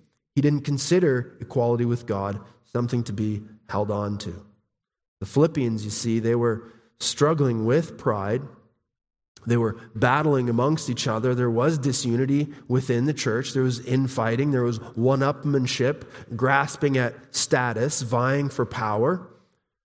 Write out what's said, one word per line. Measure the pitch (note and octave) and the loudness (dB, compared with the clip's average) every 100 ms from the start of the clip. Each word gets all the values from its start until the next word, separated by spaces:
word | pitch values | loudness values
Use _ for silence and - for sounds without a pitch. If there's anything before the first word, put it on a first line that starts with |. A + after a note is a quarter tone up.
| _ _ _ | _ _ _
He | C#3+ | 2
didn't | C#3+ D3 | 2 2
consider | C#3+ C#3 - F3+ E3+ B2+ B2 - | -2 -4 2 4 4 2 -2 -12
equality | A2 C3 A#2+ A#2+ A#2+ | -4 0 2 2 0
with | A#2 A#2+ | 0 -2
God | G2 G2 G2+ - _ _ | -4 -4 -6 -12 _ _
something | A#2+ A#2+ B2 | -4 0 -2
to | A#2 | -2
be | G2+ G#2+ G#2 - - - | -4 -2 -4 -8 -20 -6
held | G2+ G#2 | -4 -2
on | G2+ G2+ G2+ | -2 -4 -6
to. | F2+ F2 - _ _ _ _ _ _ _ | -8 -12 -18 _ _ _ _ _ _ _
The | G2 | -2
Philippians, | C#3 D#3+ D3+ A#2+ A2 | 2 2 2 -2 -2
you | G#2+ | -6
see, | G#2 A#2 A2+ | -4 -2 0
they | A2+ | 0
were | A#2+ A#2 A2 - - _ _ | 2 0 -2 -8 -20 _ _
struggling | - - D3 D#3+ C3+ A2+ | -6 2 2 4 2 2
with | A2 D3 D#3+ - | 2 2 0 -4
pride. | C3 G#2 G2 B2+ C#3 - _ _ _ _ _ _ _ - A#2 | -2 0 -2 -4 -6 -18 _ _ _ _ _ _ _ -12 0
They | A#2 | 2
were | A2+ - - | 2 -4 -12
battling | G#2+ B2 C#3 D#3 C3+ A#2+ | 0 2 4 2 2 2
amongst | A#2 C3+ D#3+ - | 2 2 0 -2
each | A#2+ C3+ | -4 -2
other. | A2 B2+ | 0 0
There | B2 B2 | 0 0
was | A2+ C#3+ D#3+ | 2 2 0
disunity | C3+ B2 B2 A#2 C3 C#3+ D3 - - | -2 -2 0 0 2 0 -2 -8 -2
within | B2+ B2+ A#2+ C#3 | 0 2 0 0
the | |
church. | D3 C3 A2+ - | 0 -2 -2 -2
There | C3+ | 0
was | C3 A#2+ | 0 -2
infighting. | - C3 C3 B2+ A2+ A#2 D3 | 0 0 0 0 0 0 2
There | B2+ | 2
was | A#2+ A2+ - A2+ | 0 -2 -8 0
one-upmanship, | B2 C3+ C3+ C#3+ C#3+ C#3 B2+ - B2 D3 - - - A#2 | 2 4 2 0 0 0 0 0 0 -2 -10 -20 -12 -2
grasping | C3 C#3 C#3+ - D3 C3 | 2 4 2 0 0 2
at | A#2+ - - | 0 -4 -8
status, | - - C#3 B2 A2 C#3 - | -4 0 2 2 0 0 -2
vying | A#2+ A#2+ B2+ C#3+ C#3 | -2 0 2 0 0
for | B2+ A#2 | -2 -4
power. | B2+ A2 G#2+ C3 F3+ - - _ _ _ _ | -2 -2 2 2 0 -6 -20 _ _ _ _